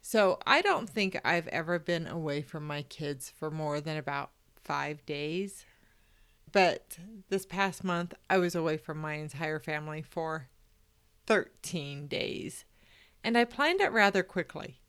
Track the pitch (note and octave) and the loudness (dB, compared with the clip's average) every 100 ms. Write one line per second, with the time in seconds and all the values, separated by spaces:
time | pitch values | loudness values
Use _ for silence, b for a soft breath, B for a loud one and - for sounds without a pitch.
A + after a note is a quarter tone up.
0 | - A3 G3 - - D4 G4+ D#4+ A#3 - | 0 4 4 4 4 6 6 2 0 0
1 | F#3+ - - E3+ E3 - D#3+ F3 D#3+ E3+ | 0 0 2 2 2 -4 0 -2 0 -2
2 | E3 E3 D#3 D3 C#3+ D#3 D3+ D3 C#3+ - | -2 -4 -2 -2 -4 -8 -6 -6 -8 -8
3 | D3+ C#3+ - - D#3 D#3 D3+ D3 D3+ D#3 | -6 -6 -10 -8 -8 -4 -2 -2 -4 -6
4 | D3 C#3+ C#3+ _ _ _ - C#3+ C#3+ D3+ | -4 -4 -6 _ _ _ -6 -4 -2 -6
5 | - C#3+ D3+ E3+ G3+ - - b b b | -8 -6 -4 -4 -4 -8 -20 b b b
6 | b b b b - G3 F3+ - _ - | b b b b 0 6 6 4 _ -18
7 | F#3 A3 - G3 F#3+ F#3 G3 - F#3 F3 | -16 -18 -4 -4 -2 -2 -2 0 -2 0
8 | F#3 - _ F#3+ F3 E3+ D#3+ D#3 - D#3 | -2 -8 _ 4 4 2 0 -2 -4 -6
9 | D#3 D3+ D3+ C#3 D#3 D#3 D#3+ D3+ D3+ D3+ | -6 -6 -8 -6 -4 -4 -4 -6 -4 -8
10 | D#3 - D#3+ D#3+ C3 _ _ _ _ _ | -8 -4 -4 -4 -8 _ _ _ _ _
11 | _ _ - G#3+ - _ - F3 C#3+ C#3+ | _ _ 4 4 4 _ -8 -6 -6 -10
12 | D3 - - - - - - b b b | -6 -4 -4 -4 -8 -12 -20 b b b
13 | b b A#3 A#3 A#3+ - D4 F#4+ G4 A3+ | b b 0 2 2 2 2 4 2 6
14 | G3+ G3 F3+ F#3+ E3 - - - | 4 4 0 -4 -6 -8 -12 -16